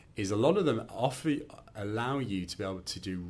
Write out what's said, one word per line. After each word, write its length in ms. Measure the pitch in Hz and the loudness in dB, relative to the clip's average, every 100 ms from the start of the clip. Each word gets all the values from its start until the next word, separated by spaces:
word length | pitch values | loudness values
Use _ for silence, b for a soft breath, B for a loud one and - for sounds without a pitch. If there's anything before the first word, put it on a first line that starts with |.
| B - | B -4
is 140 | 98 | 0
a 60 | 104 | 4
lot 220 | 131 196 | 6 6
of 80 | 165 | 4
them 200 | 113 107 | 2 -2
offer, 480 | - 127 - 160 143 - - - - | 0 0 0 0 0 -2 -14 -16 -8
allow 440 | 101 107 120 139 | -4 -2 0 -2
you 260 | 117 98 87 | 0 -2 -2
to 120 | - | -4
be 60 | |
able 180 | 98 95 | -4 -4
to 180 | 87 - | -6 -6
do 260 | 95 92 87 | -4 -6 -6